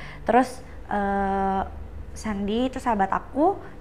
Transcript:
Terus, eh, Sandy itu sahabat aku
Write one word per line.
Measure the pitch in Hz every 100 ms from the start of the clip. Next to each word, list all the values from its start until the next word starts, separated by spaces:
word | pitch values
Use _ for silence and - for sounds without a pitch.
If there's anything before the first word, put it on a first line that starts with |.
| - -
Terus, | - 233 262 - - - -
eh, | 202 202 196 196 196 196 190 - - - - -
Sandy | - 220 196 202 226 262
itu | 262
sahabat | 254 214 190
aku | - - 269 339 381 - -